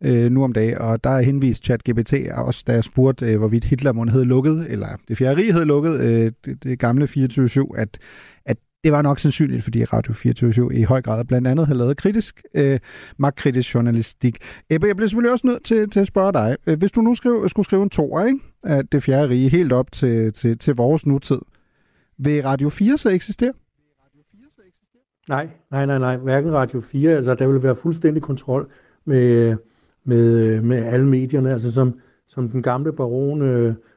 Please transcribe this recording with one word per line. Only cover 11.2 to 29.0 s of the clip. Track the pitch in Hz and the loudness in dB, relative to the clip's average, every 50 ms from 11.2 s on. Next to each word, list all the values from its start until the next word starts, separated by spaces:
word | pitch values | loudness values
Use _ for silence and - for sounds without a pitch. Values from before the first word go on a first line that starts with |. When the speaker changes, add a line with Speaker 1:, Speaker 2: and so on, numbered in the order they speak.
| 117 | -2
Speaker 1:
blandt | - 131 123 127 | -2 -2 0 0
andet | 127 131 165 160 | 0 0 0 0
havde | 143 135 | 0 0
lavet | 123 120 127 143 | 0 0 0 -2
kritisk, | - - 190 208 226 - - - - - - - | 0 -2 0 0 -2 -4 -6 -12 -20 -20 -6 -2
øh, | 151 143 135 135 123 - - - - - - - - | 0 0 2 0 -2 -4 -8 -18 -20 -20 -18 -6 -4
magtkritisk | 139 143 - - - 143 123 127 123 - - | -2 -2 -2 -2 -2 0 0 0 -2 0 -2
journalistik. | 120 117 120 117 113 110 - - _ - 123 110 - - - - - _ - | 0 0 2 0 0 -2 -6 -6 _ -2 -2 -2 -4 -12 -20 -20 -20 _ -2
Ebbe, | 160 160 196 | 0 0 2
jeg | 208 196 | 0 0
bliver | 190 226 196 | 0 -2 -2
selvfølgelig | 208 240 240 240 | 0 0 0 0
også | 254 233 - | 0 0 0
nødt | 254 240 - - | -2 -2 -2 -2
til, | - 226 220 214 208 | 0 0 0 0 0
til | - 202 | 0 0
at | 196 | 0
spørge | - - 196 190 202 175 | 2 0 0 0 2 2
dig. | 123 107 113 - - - | 0 0 0 -2 -2 -2
Øh, | 170 156 | -2 0
hvis | 156 190 196 | 0 0 0
du | - 233 | 2 2
nu | 226 233 240 | 2 2 0
skriv-, | - - 247 240 214 - 180 | 0 0 0 0 0 -2 -2
skulle | - 214 190 | -2 -2 0
skrive | - 196 190 202 | 0 0 0 0
en | 196 | 0
toer, | - - 147 131 - 165 208 | 0 -2 -2 0 -2 0 0
ikke? | 254 269 269 - - _ _ - | 0 0 -2 -6 -12 _ _ -4
Af | 185 147 135 131 | -2 0 0 0
Det | - - 139 - | 0 -2 0 0
Fjerde | 139 131 139 151 127 | 2 2 2 2 2
Rige | 123 127 135 131 | 2 2 2 2
helt | 165 180 175 131 127 | 2 2 2 2 2
op | 123 131 - | 0 0 -2
til, | - - 143 123 117 113 110 110 - | -4 -2 -2 0 2 0 0 -2 -2
til, | - - 117 117 | -2 -2 -2 -2
til | - - 151 131 | 0 -2 -2 0
vores | 123 120 135 160 156 - | 2 2 2 0 0 0
nutid, | 143 135 135 - - 135 - - - _ _ _ _ _ _ _ _ _ _ _ _ _ - | 0 -2 -2 -2 -4 -4 -4 -4 -12 _ _ _ _ _ _ _ _ _ _ _ _ _ -4
vil | 131 147 147 147 131 | -2 0 0 0 0
Radio | 131 139 135 143 147 | -2 -2 -2 -2 -4
fire | - - 202 240 294 | -2 0 0 0 2
så | - - 214 | 2 0 0
eksistere? | 185 180 - - - - 240 254 262 - _ _ _ _ _ _ _ _ _ _ 139 147 _ _ _ 208 262 302 _ _ 196 180 _ _ _ _ _ 240 _ _ _ _ _ - | 0 0 -2 -6 -4 -2 -2 -4 -4 -6 _ _ _ _ _ _ _ _ _ _ _ _ _ _ _ _ _ _ _ _ _ _ _ _ _ _ _ _ _ _ _ _ _ -6
Speaker 2:
Nej, | 139 139 156 160 - _ _ _ | -4 -4 -4 -8 -14 _ _ _
nej, | 139 139 139 | -4 -2 -2
nej, | 139 139 131 | -2 -2 -2
nej. | 127 127 127 | -2 -2 -4
Hverken | 127 131 131 131 143 147 170 156 | -4 -2 -2 -2 0 0 0 0
Radio | 139 127 117 - 120 | 0 0 -2 -4 -8
fire, | - - - 135 151 165 | -8 -6 -4 0 2 2
altså, | 160 143 120 127 127 | 2 2 0 0 0
der | - 131 | 0 2
vil | 135 139 135 127 | 2 2 2 2
være | 131 120 | 0 -2
fuldstændig | - - 165 160 165 - 160 151 156 - | 0 -2 -4 -2 0 0 0 0 0 -4
kontrol | - 135 - - 135 123 143 - - - _ _ _ _ _ | -6 -8 -8 -4 -4 -4 -4 -4 -8 -14 _ _ _ _ _